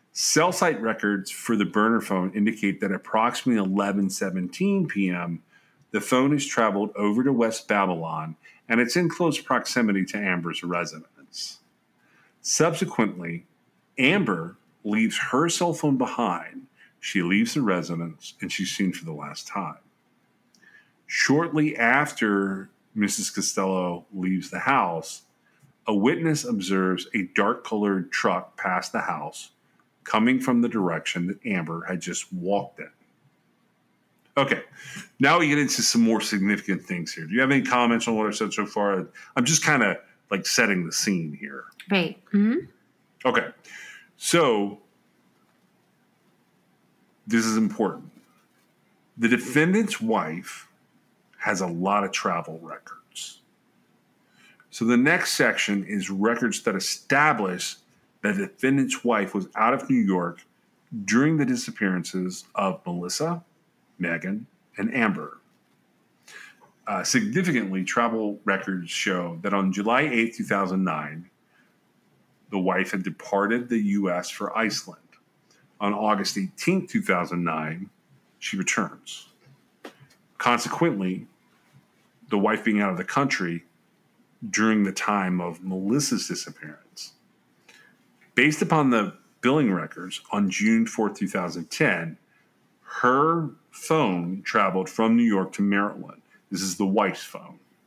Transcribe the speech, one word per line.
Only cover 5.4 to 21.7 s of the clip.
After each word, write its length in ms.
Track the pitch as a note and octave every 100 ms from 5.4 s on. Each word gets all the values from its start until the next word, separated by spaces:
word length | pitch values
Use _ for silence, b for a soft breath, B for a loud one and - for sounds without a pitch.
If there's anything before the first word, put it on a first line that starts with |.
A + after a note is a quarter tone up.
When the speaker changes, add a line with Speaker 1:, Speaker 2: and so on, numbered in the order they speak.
| - b b b _
Speaker 1:
the 80 | G#2
phone 320 | - B2+ C#3
has 120 | D3
traveled 460 | C#3+ B2+ A2 G2+ G#2 G2
over 260 | G#2 A2
to 100 | C3
West 360 | A#2+ A2+ A2+ -
Babylon, 680 | G#2 F#2+ E2 D#2+ D#2+ D#2+ - b b -
and 120 | A#2
it's 160 | A#2+ F3
in 120 | E3
close 320 | - E3+ C3
proximity 640 | - B2 - B2+ G#2+ G2 F2+
to 120 | G#2
Amber's 460 | G2 F2 E2 D#2
residence. 960 | F2 F2 E2+ D#2 - _ C#2 - - - _ _ _ _ b b b b
Subsequently, 1040 | - - D#3+ - - - G#2 F2+ E2+ E2+ - _ _ _ _ -
Amber 600 | C3 G3+ A#2+ E2 F2 - _ _
leaves 360 | G#2 G#2+ A2+ - -
her 180 | B2+ E3
cell 240 | - F3
phone 260 | D#3 D3+ C3
behind. 680 | A#2+ - G#2+ E2+ D#2 - - b b _
She 240 | - -
leaves 320 | - G2+ A#2
the 80 | D3+
residence, 720 | A2 F2+ E2 E2+ E2+ - - -
and 100 | F2+
she's 220 | - F#2
seen 200 | - F#2+
for 120 | -
the 80 | E2
last 340 | D2 D2 D2 -
time. 320 | G2+ F2+ - _ _ _ _ _ _ _ b b b b b -
Shortly 680 | - - D3 E3+ D3+ D3+